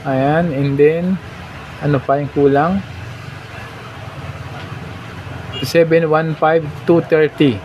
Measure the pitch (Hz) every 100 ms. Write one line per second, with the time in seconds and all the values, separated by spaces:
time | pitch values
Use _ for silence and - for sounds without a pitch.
0 | 139 131 135 156 175 139 139 139 147 165
1 | 180 185 - - - - - - 147 143
2 | - 143 139 143 143 139 156 196 185 -
3 | - - - - - - - - - -
4 | - - - - - - - - - -
5 | - - - - - - 135 170 165 165
6 | 165 156 160 151 156 165 151 - - 170
7 | 160 156 151 - 147 104